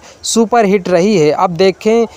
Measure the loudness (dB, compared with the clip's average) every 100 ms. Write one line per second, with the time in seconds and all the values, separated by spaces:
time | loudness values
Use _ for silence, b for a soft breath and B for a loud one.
0 | B B -4 -2 0 0 0 0 0 0
1 | 2 2 0 0 -2 0 0 0 -2 0
2 | -2